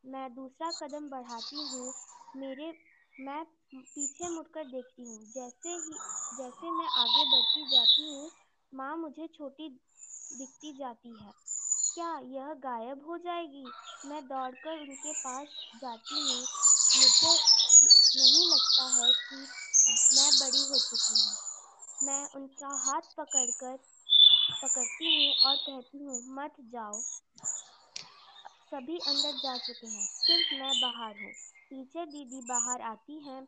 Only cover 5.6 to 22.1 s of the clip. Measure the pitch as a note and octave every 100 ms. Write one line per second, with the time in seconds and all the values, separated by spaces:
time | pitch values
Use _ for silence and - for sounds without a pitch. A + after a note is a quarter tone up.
5.6 | E4 F4 D#4 D#4 - - - B3 B3+ -
6.6 | C6+ C6 C6 B5 - A#5+ A5+ - - D#4
7.6 | C#4+ - - - D4+ C#4 D#4 _ _ _
8.6 | _ C4+ C4+ E4 D#4+ C#4+ D#4+ D#4+ C#4+ C4+
9.6 | D#4 B3+ _ _ - - - A#3+ C4 _
10.6 | D4+ C4+ C4 A3+ A#3+ A3+ G#3 - - -
11.6 | - - - E4 E4+ D#4 B3+ C4 C#4 D4+
12.6 | C4 A#3 A#3 C#4 C#4+ E4+ F4 E4+ E4 C#4
13.6 | B3+ A3 - - C#4 D4+ C4 C4+ B3+ B3+
14.6 | D#4 D#4+ C#4+ C4+ - - C4 B3+ D4 -
15.6 | - A#3 B3+ A3+ - D4 C#4 B3 B3 -
16.6 | - - - - - - B5 - A5+ -
17.6 | - - C#5+ - - - - - F4 E4
18.6 | - C4 B3+ C4 B3+ - - C4+ C4+ -
19.6 | - - - - - - C4 - C4+ -
20.6 | C4+ C#4 - A#3 - - - - - -
21.6 | - - - - C#4